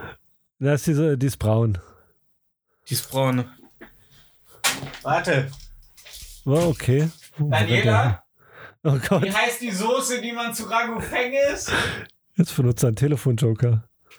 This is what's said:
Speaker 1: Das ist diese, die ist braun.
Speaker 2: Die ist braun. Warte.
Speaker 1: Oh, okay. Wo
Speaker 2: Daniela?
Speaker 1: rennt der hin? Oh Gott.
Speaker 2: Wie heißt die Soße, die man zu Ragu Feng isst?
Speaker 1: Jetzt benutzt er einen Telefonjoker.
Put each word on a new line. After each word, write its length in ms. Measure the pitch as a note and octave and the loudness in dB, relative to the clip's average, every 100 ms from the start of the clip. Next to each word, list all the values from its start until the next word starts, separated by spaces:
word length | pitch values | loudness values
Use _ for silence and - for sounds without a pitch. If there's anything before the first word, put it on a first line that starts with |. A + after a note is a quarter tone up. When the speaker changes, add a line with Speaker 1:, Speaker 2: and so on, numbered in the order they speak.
| - - _ _ _ - | -14 -18 _ _ _ -4
Speaker 1:
Das 220 | C#3 D3 | 0 0
ist 60 | E3+ | 2
diese, 300 | D3 D#3+ C3+ | 2 2 2
die 80 | C3+ | 0
ist 100 | - | 0
braun. 400 | G#2+ A2 A2+ F#2 - _ _ _ _ _ _ _ _ _ - | 2 2 2 0 -6 _ _ _ _ _ _ _ _ _ -8
Speaker 2:
Die 40 | A2+ | -8
ist 140 | - | -4
braun. 340 | C3+ C3 B2+ A#2+ - - _ - _ _ _ _ _ _ - - C#3 C#3 - | -2 0 0 -4 -12 -20 _ -20 _ _ _ _ _ _ -4 -4 -2 -8 -8
Warte. 480 | C3 E3 F3+ C#3 C#3 - - - - - - - - - C3+ | -2 -2 2 0 0 -8 -18 -20 -20 -20 -20 -20 -18 -8 0
Speaker 1:
Oh, 240 | D3+ E3+ | 2 2
okay. 400 | - - C#3 D#3+ - - - | 0 2 2 2 -2 -18 -4
Wo 120 | D3 | 0
Speaker 2:
Daniela? 200 | G#2+ G#2 | 2 2
Speaker 1:
rennt 140 | A#2+ A2+ | 2 4
der 180 | G#2 | 4
hin? 140 | B2 F#2+ _ _ _ - - _ | 4 0 _ _ _ -20 -20 _
Oh 140 | D#3 C#3 - | 0 0 2
Gott. 160 | F#3 | 2
Speaker 2:
Wie 80 | G3 | 2
heißt 300 | G#3+ A#3 A#3 | 0 0 -2
die 80 | A#3+ | -6
Soße, 480 | F#3 A3+ C4 A#3+ A3+ | -4 0 0 0 -4
die 100 | A#3 | -6
man 220 | A#3 A#3 A3 | -6 -6 -6
zu 80 | |
Ragu 360 | G3 A3+ A#3 G#3+ | -4 -2 -2 -4
Feng 340 | - A#3+ B3 C#4 C#4+ | -4 -4 -2 2 0
isst? 180 | - - - - - - _ _ - | 0 -4 -2 -2 -6 -12 _ _ -2
Speaker 1:
Jetzt 200 | E3+ - | 0 2
benutzt 280 | B2 A#2+ | 0 2
er 40 | B2 | 0
einen 80 | A2 | 2
Telefonjoker. 920 | C#3+ C#3+ C3+ A2+ A2+ A2+ A#2+ A2 - _ _ | 0 0 0 0 0 2 2 0 -2 _ _